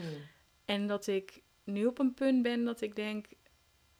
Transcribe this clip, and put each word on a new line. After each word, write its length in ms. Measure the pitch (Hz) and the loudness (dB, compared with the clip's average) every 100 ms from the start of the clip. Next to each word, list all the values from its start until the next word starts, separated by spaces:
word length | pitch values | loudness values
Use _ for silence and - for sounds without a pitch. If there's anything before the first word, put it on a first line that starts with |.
| 170 147 147 _ _ _ - | -8 -8 -12 _ _ _ -4
En 220 | 202 202 | -2 0
dat 200 | 202 - | -2 0
ik 340 | 196 190 - _ _ | -2 -4 -18 _ _
nu 220 | - 202 226 | -6 0 0
op 140 | 247 | 4
een 140 | 262 | 2
punt 280 | 254 269 262 | 4 4 4
ben 220 | 240 240 233 | 4 0 -2
dat 160 | 233 | -2
ik 140 | 214 208 | -4 -4
denk, 320 | 214 214 208 - _ _ _ _ _ | -4 -6 -10 -20 _ _ _ _ _